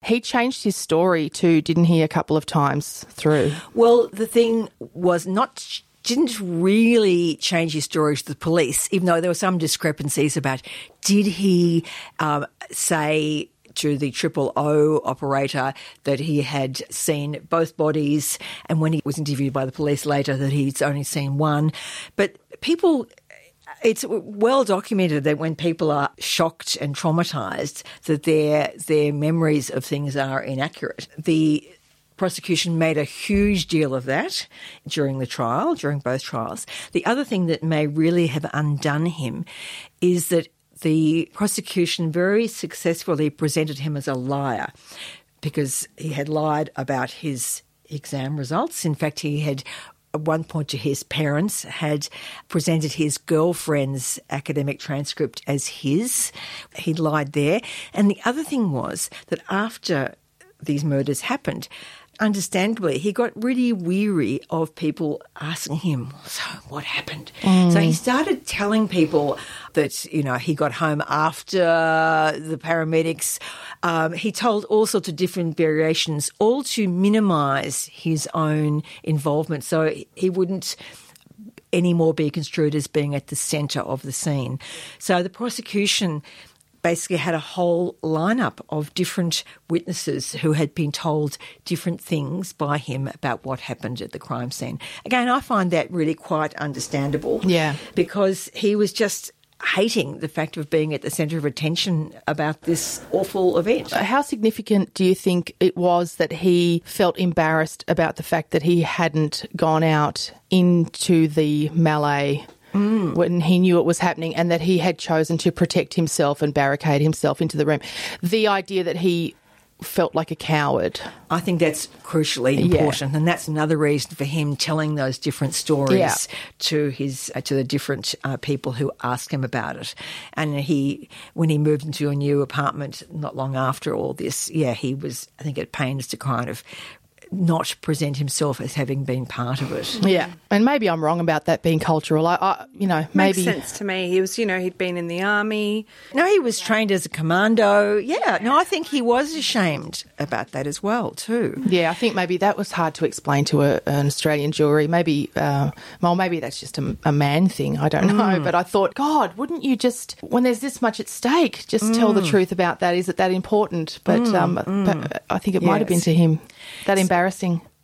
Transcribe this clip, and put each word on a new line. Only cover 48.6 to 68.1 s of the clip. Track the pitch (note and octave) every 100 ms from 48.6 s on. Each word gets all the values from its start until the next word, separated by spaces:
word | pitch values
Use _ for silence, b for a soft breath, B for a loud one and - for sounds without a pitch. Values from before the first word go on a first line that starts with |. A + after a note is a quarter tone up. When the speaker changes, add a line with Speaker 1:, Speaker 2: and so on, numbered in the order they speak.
| D#4 -
Speaker 2:
In | E3+
fact, | D3 D#3 -
he | D3+ D3
had, | D3 C3+ - B B - _
at | D#3
one | D#3 D#3
point | D#3+ D#3+ D3
to | C3+
his | D3+ C#3
parents, | - - D3+ D3 G3 -
had | - - D3+ D3+ D3 B B B -
presented | F3+ D#3 E3 D3+
his | - D3+ C#3
girlfriend's | - D#3+ E3 E3+ - D3 C3+ C3+ B2 - _
academic | C#3 - D3 C#3+ C#3
transcript | - C#3+ C#3+ - D3 - -
as | C#3 -
his. | - C#3+ D3+ A#3+ - - B B B B
He | - -
lied | D#3 D#3 D3+ C#3+
there. | D3 C#3+ G3 B B B
And | - G3+
the | G3+ -
other | B3+
thing | D#4 C#4 G#3
was | C3+ - - - B -
that | E3+ -
after | F#3+ A3 A3+ - D#3+ C3+ - _ _ - _
these | - C#3+
murders | D3+ C#3 C#3 C#3
happened, | - C4+ - - - B B B B _
understandably, | G#3+ G3+ F3 F#3+ G3 A3+ F3+ C3
he | F#3
got | F#3 D#3 -
really | A#3 B3+ B3
weary | A3 E3+ F#3 G#3 F#3 A#2 C3 -
of | E3 D#3+
people | - D#3+ D3 D#3+ D3 - -
asking | D3+ E3 - D3+
him, | F3+ C#3 A#2+ C#3 -
"So | - - - -
what | C#3+
happened?" | - - - D3+ - -
Speaker 1:
Mm. | - F#3 F3+
Speaker 2:
So | E3+
he | E3
started | D#3+ -